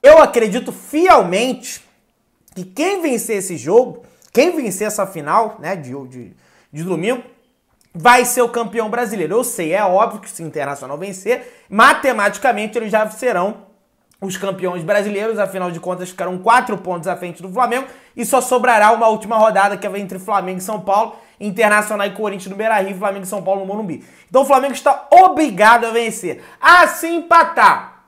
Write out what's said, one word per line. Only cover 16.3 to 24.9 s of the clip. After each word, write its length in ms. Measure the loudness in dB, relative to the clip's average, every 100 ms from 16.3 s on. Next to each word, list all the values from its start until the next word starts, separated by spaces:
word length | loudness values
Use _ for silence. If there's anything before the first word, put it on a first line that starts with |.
| -4
quatro 380 | 2 2 2 -8
pontos 300 | -6 -8 -6
à 80 | -8
frente 260 | -10 -12
do 80 | -10
Flamengo 380 | -2 -2 -2 -6 -18 _ -10
e 80 | 0
só 160 | 0
sobrará 500 | 2 0 2 4 4
uma 160 | 4 2
última 300 | 0 -2 2
rodada 400 | 4 4 0 0
que 100 | -8
é 100 | -8
entre 220 | -10 -12
Flamengo 380 | -4 -4 -4 -8
e 40 |
São 200 | -8 -8
Paulo, 340 | 0 0 0 -6 _ _
Internacional 680 | -10 0 2 2 0 -4 -4
e 60 |
Corinthians 400 | -4 -8 -8 -12
no 60 | -6
Beira-Rio, 400 | -2 0 -2 -4
Flamengo 260 | -6 -6
e 60 | -8
São 120 | -8
Paulo 200 | -4 -4
no 40 | -6
Morumbi. 400 | -8 -8 -12 -16 _ _
Então 120 | 0
o 40 | 4
Flamengo 280 | 2 2
está 340 | -2 0